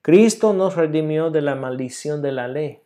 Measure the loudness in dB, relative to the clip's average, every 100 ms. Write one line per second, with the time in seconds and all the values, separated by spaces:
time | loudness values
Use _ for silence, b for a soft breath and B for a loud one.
0 | 6 6 6 4 0 2 0 0 0 0
1 | -2 -2 0 0 -2 -4 -6 -8 -8 -8
2 | -8 -4 -4 -4 -6 -6 -8 -10